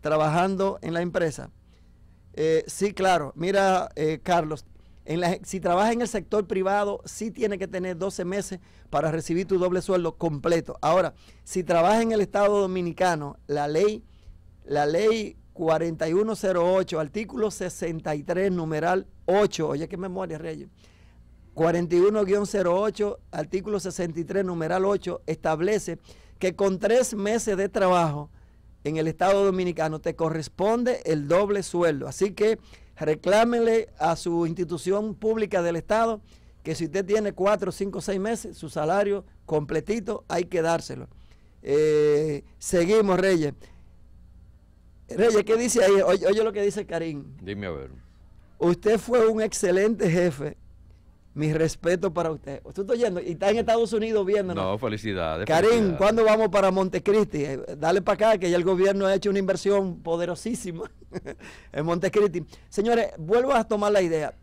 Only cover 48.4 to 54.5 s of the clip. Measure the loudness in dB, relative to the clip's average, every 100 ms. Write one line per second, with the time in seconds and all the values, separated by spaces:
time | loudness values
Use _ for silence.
48.4 | -20 -2 0 2 2 0 2 2 4 2
49.4 | -2 -2 2 2 2 2 2 4 2 0
50.4 | -10 -10 -20 -20 -20 -20 -20 -20 -18 -4
51.4 | -2 2 0 0 -2 0 0 -2 -2 -4
52.4 | -10 -14 -12 -10 -4 0 0 -2 -6 -2
53.4 | 0 2 2 2 2 0 0 0 2 0
54.4 | 0